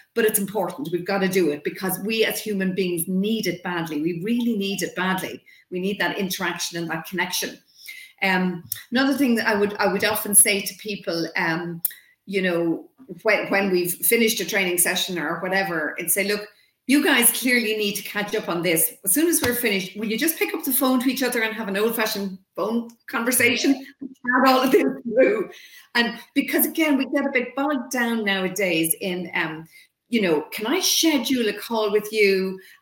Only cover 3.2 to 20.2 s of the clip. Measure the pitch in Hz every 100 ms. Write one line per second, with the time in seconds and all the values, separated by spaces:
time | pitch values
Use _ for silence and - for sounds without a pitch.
3.2 | 208 226 180 175 185 175 160 147 160 165
4.2 | 202 240 240 202 196 196 202 185 185 185
5.2 | 170 - _ - - 185 190 202 180 196
6.2 | 185 180 175 170 - 170 165 165 165 180
7.2 | 185 - 185 - _ _ - - - -
8.2 | 190 185 185 170 - - - 240 277 262
9.2 | 262 226 226 208 202 202 202 190 214 220
10.2 | 208 196 220 202 - - 214 196 - 165
11.2 | 160 190 170 165 170 170 - - _ _
12.2 | - 190 185 170 170 160 - _ - 185
13.2 | 220 202 - 196 196 180 170 - - 233
14.2 | 226 214 170 208 185 175 180 185 - 175
15.2 | 151 170 185 190 190 165 151 - 175 202
16.2 | 196 208 - _ _ _ - 294 294 254
17.2 | 233 - 254 247 214 214 202 208 - 208
18.2 | 202 220 - 170 170 165 - - 196 285
19.2 | 339 320 247 240 233 196 175 208 208 220